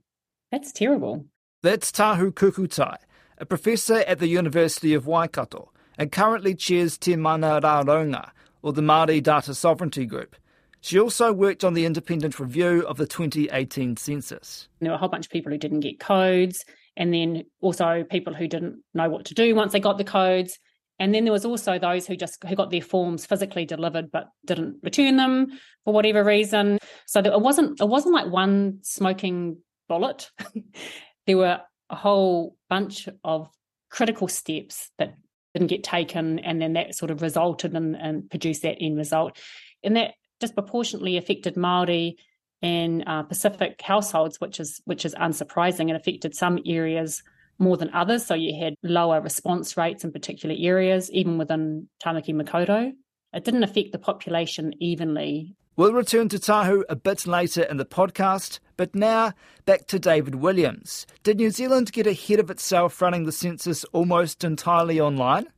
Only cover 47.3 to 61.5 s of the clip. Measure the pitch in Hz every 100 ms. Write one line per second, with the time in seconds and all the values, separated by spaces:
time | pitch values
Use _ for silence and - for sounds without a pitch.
47.3 | _ _ - 185 180 165 170 180 233 220
48.3 | 165 160 156 165 151 175 175 170 160 156
49.3 | - - 175 - - 165 - 165 151 -
50.3 | - 160 160 170 185 185 185 185 - 180
51.3 | 165 156 160 156 156 - _ - 160 151
52.3 | 156 147 170 180 208 247 269 _ _ _
53.3 | - 208 240 202 - 202 - - 202 -
54.3 | 170 165 - 156 - 175 170 165 151 147
55.3 | 147 160 - _ - 190 240 233 226 226
56.3 | 196 - 208 190 196 190 147 - 196 175
57.3 | 175 175 175 165 143 135 - 196 - 196
58.3 | 190 - - - - 180 196 214 226 226
59.3 | - _ _ - 190 - 196 175 160 135
60.3 | 131 160 190 151 - - - - _ -
61.3 | 214 220